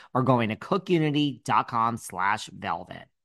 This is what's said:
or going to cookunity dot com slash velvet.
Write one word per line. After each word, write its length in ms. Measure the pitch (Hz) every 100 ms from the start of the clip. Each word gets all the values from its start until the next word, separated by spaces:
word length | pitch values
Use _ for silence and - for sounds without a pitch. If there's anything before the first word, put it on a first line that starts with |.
| -
or 100 | 127
going 280 | 131 123 110
to 60 | 107
cookunity 840 | - 190 190 170 151 147 147 117
dot 260 | - 110 135
com 280 | 120 113 117
slash 540 | - 90 95 110 -
velvet. 520 | 98 95 87 87 87 - _